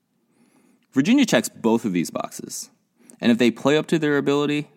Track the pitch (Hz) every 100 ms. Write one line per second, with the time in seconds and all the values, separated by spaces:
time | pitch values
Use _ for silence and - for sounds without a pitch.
0 | _ _ _ _ _ _ _ _ _ 131
1 | 156 277 254 127 - 107 110 113 110 87
2 | 80 - - - - - - _ _ _
3 | _ - 117 117 123 - 139 151 151 165
4 | 151 143 139 143 147 147 147